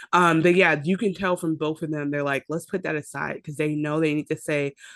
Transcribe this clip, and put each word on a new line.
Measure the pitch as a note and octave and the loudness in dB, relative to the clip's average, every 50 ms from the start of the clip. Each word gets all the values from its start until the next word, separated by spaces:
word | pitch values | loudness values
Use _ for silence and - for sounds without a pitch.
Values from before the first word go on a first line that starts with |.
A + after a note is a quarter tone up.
| - - - | -8 0 2
Um, | F3 F3+ E3+ E3 D#3+ D#3+ | 4 4 6 4 6 6
but | F3+ F3 | 6 6
yeah, | F3+ F#3 E3+ D#3 D3+ C#3 | 6 6 4 4 2 2
you | E3 F#3+ | 0 0
can | F#3 A#3+ G3+ F3+ | 0 0 -2 -2
tell | - G3 F#3 F3+ | -2 -2 -2 -2
from | F3 F3+ E3+ D#3+ | -2 -2 -4 -4
both | D3 D#3 D3+ D#3+ - F3 | -2 -2 -4 -4 -4 -6
of | D3+ | -6
them, | D#3 D3+ D3 C#3+ C#3+ | -4 -4 -4 -2 -2
they're | C#3+ C#3+ | -2 -2
like, | C#3+ C#3 C3+ - - | 0 -2 -2 -2 -4
"Let's | D3+ E3 - | -8 -8 -6
put | - - F#3 F#3 | -6 -6 -6 -4
that | D#3 D#3+ | -4 -4
aside," | D3+ D3+ - - C#3 D3 D3 C#3 - - | -6 -6 -8 -8 -6 -6 -6 -6 -8 -10
'cause | - D3 | -12 -6
they | C3 D#3 D#3 D3+ | -4 -2 -2 -2
know | D3+ D3+ D3 D3+ D#3+ | -2 -2 -2 0 0
they | E3 D3+ D3 | 2 2 0
need | D3+ D3 - | 0 -2 -4
to | D#3+ | -6
say | D3+ - - D#3 D3 C#3+ C#3 C#3 _ - - - | -6 -4 -4 -2 -2 -2 -4 -6 _ -20 -20 -20